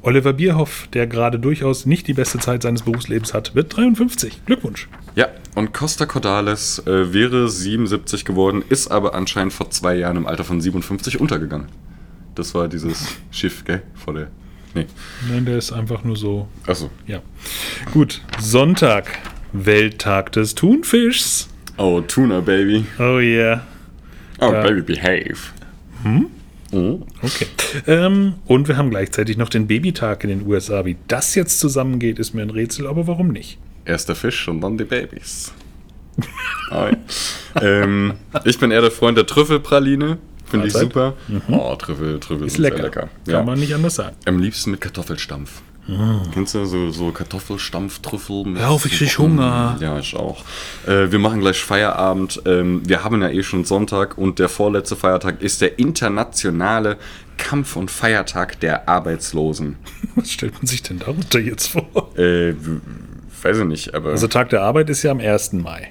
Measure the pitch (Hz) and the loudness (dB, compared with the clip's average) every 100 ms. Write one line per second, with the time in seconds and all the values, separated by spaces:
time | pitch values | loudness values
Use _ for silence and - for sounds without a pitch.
0 | 123 135 135 135 180 160 147 - - 123 | 4 4 4 4 2 4 0 -4 -6 -2
1 | 117 117 120 117 131 156 135 127 131 175 | 0 2 2 2 0 2 0 0 2 2
2 | - 131 127 123 - 123 120 117 117 117 | 2 0 0 -2 -2 0 0 0 0 -2
3 | 120 113 113 110 - 131 160 - 247 220 | -2 -2 -2 -4 0 0 0 2 4 4
4 | 240 - 110 - - 254 113 - - - | 2 0 -6 -8 -2 0 0 -8 -14 -18
5 | - - 127 - - - 107 - 151 - | -6 0 0 -2 -8 -4 -4 -2 -4 -2
6 | 151 135 113 101 104 104 - - - 95 | -2 0 0 0 0 -2 -4 -4 0 2
7 | 90 98 123 127 120 90 92 110 107 104 | 4 2 2 2 0 0 -2 0 0 -2
8 | - 101 - 95 95 101 - 135 - 101 | -2 -6 -2 2 4 2 0 0 2 0
9 | 101 - 92 104 95 - 95 - 90 90 | 0 -2 -2 -2 -2 -4 -6 -2 0 0
10 | 87 87 78 82 85 87 87 90 - 98 | 0 -2 -2 -4 -2 0 0 -2 -4 -6
11 | - - - 80 78 76 71 - - - | -6 -2 0 0 -4 -6 -10 -16 -20 -20
12 | - - - - 85 90 85 82 82 80 | -20 -20 -14 -10 -4 -2 -2 -2 -4 -4
13 | - - - - 92 - - 92 - - | -8 -12 -12 -4 -4 -4 -6 -6 -6 -14
14 | - 76 76 - - - - 87 78 - | -8 -8 -8 -14 -20 -20 -6 -6 -6 -10
15 | - - 123 123 123 120 - 117 110 110 | -16 -10 -4 -2 0 -2 -2 -6 -4 -4
16 | 117 107 104 101 104 - - 90 73 - | -4 -2 -2 -4 -6 -10 -6 -4 -6 -10
17 | - 95 - - - - - - - 156 | -12 -12 -12 -16 -12 -10 -8 -10 0 4
18 | 127 - - 120 107 123 147 185 147 101 | 4 0 -10 -6 2 6 6 6 4 4
19 | - - - - - 101 98 104 107 104 | 0 -12 -12 -14 -8 -2 4 6 4 0
20 | 107 98 95 113 110 - 175 277 - 233 | 0 0 2 0 0 2 4 4 4 4
21 | 233 254 - - - - - - 95 87 | 4 2 0 -2 -4 -14 -14 0 2 2
22 | 85 - 131 92 87 98 98 107 107 - | 2 2 4 4 4 4 4 2 0 0
23 | 123 127 120 117 113 117 - - - - | 2 4 4 4 4 0 -6 -20 -20 -20
24 | - - - - 120 107 107 101 80 - | -20 -20 -18 2 4 4 4 2 0 0
25 | 90 92 - - - - - - - - | 2 2 0 -8 -10 -16 -18 -20 -18 -4
26 | 110 135 330 - - - - 98 90 175 | 2 4 2 -4 -20 -20 -4 0 0 -2
27 | - - - - - - - 139 - 165 | -8 -6 -6 -2 -4 -4 -4 -4 2 4
28 | 185 196 196 - - 127 143 135 139 101 | 6 4 2 -2 4 4 4 2 2 0
29 | 98 - 110 110 113 113 107 110 180 - | -2 0 0 0 0 0 2 2 0 0
30 | 110 101 104 98 101 101 107 101 92 85 | -2 -2 -2 -2 0 0 0 -2 -2 -4
31 | - 117 - 202 165 - 151 135 131 127 | -4 -2 2 0 2 0 2 0 0 0
32 | 117 110 110 113 107 107 117 - 139 160 | 0 -2 -4 -4 -4 -2 -4 -4 -4 -2
33 | 170 170 180 113 - - - - - 85 | 0 2 0 0 -8 -18 -20 -14 -4 -2
34 | - 82 113 - - 82 92 110 107 123 | -2 -2 -2 -2 -4 -2 -2 -4 -2 -2
35 | - - - - - - - - - - | -4 -12 -12 -12 -12 -14 -20 -20 -20 -20
36 | - - - 523 508 - - 82 - 233 | -8 -6 -6 -8 -8 -8 -6 -2 0 0
37 | - - - - - - 104 101 98 101 | -2 -8 -6 -8 -6 0 4 4 4 2
38 | 101 101 - 147 127 - 123 113 117 - | 0 -2 -6 0 2 4 4 6 4 4
39 | 117 113 104 143 151 151 - 143 139 139 | 4 6 4 4 4 2 4 4 4 2
40 | 151 165 - - - 107 104 120 120 131 | 0 -2 -8 -20 -2 0 2 2 2 2
41 | 131 135 - 101 - - 123 65 - 73 | 0 -2 -6 -4 0 0 0 -6 -6 -4
42 | 78 76 - 78 73 107 147 - - - | -4 -4 -6 -6 -4 0 0 0 -4 -6
43 | - - - 165 117 135 147 151 170 - | -10 -10 -2 0 2 0 0 0 0 0
44 | 92 - - 92 98 - - 98 95 - | -6 -6 0 2 2 -2 -4 -4 -6 -8
45 | 85 78 - 71 71 - - - - 98 | -8 -8 -8 -10 -12 -16 -20 -16 -6 0
46 | 110 107 90 82 98 107 98 90 87 80 | 2 0 0 -2 -2 -2 -2 -2 -2 -2
47 | 85 82 - 95 - 98 - 82 98 - | -4 -4 -8 -8 -8 -8 -6 -6 -6 -8
48 | - 104 - 101 98 90 120 151 151 - | -10 -8 -6 -4 -4 0 2 2 2 0
49 | 143 - 156 156 127 120 120 120 78 73 | 0 4 4 4 4 2 0 -2 -2 -4
50 | - - 73 - - - - - - 98 | -6 -6 -6 -8 -12 -14 -14 -10 0 2
51 | 95 101 104 113 95 90 - 101 104 87 | 4 4 4 4 2 2 0 2 2 2
52 | 95 95 95 - 92 90 90 90 87 87 | 2 2 -2 -2 2 2 4 0 2 0
53 | 104 113 90 85 98 92 85 98 104 98 | 2 0 2 0 0 -2 0 0 0 0
54 | 101 - 95 90 90 - 104 104 - 104 | -2 0 0 2 0 2 2 2 -2 0
55 | 92 92 95 82 101 - - - 139 160 | 2 2 0 -2 -4 0 0 2 0 0
56 | 113 101 - - 98 85 95 113 107 104 | -2 -2 -2 -2 -2 0 0 2 0 -4
57 | - - - - - 143 139 82 92 - | -10 -18 -16 -10 -2 -2 -2 -6 -6 -2
58 | 113 107 - 92 92 - - - - 87 | 2 2 0 -4 -4 -2 -2 0 2 2
59 | 82 82 - 80 78 76 76 69 - - | 2 -4 -4 -2 -2 -2 -6 -8 -16 -10
60 | - - 233 - 117 - 135 123 - 90 | -4 -2 -2 -6 -6 -4 -4 -4 -6 -8
61 | - 156 151 127 110 - - 170 160 - | -6 -6 0 0 0 -4 -2 -2 -2 -4
62 | - - 87 87 85 76 80 80 - 57 | -2 2 4 4 2 -2 -6 -6 -8 -16
63 | - - - - 87 110 90 78 - 78 | -14 -16 -18 -2 0 2 0 -2 -6 -6
64 | 78 76 110 120 123 110 98 147 156 139 | -2 0 2 2 2 2 4 2 2 0
65 | 147 135 110 104 - 92 82 82 - | 0 0 2 0 0 -4 -4 -10 -12